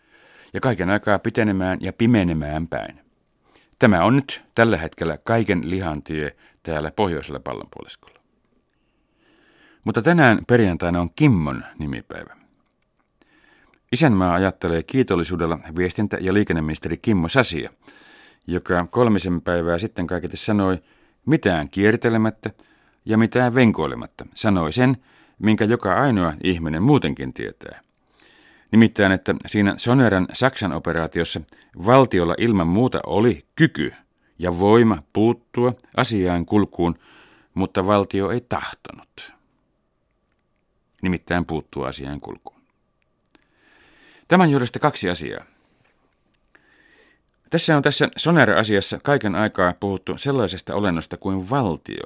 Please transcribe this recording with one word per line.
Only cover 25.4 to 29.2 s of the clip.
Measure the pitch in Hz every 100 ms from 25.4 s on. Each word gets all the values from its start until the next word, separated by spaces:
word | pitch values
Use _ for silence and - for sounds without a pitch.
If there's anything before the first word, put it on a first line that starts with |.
| 107 110
joka | 107 120 98
ainoa | 95 139 101 85 76
ihminen | 90 85 80 80
muutenkin | 127 135 80 67 65
tietää. | 58 53 - - - _ _ _ _ _ _ _ _ -
Nimittäin, | 110 110 - 98
että | 92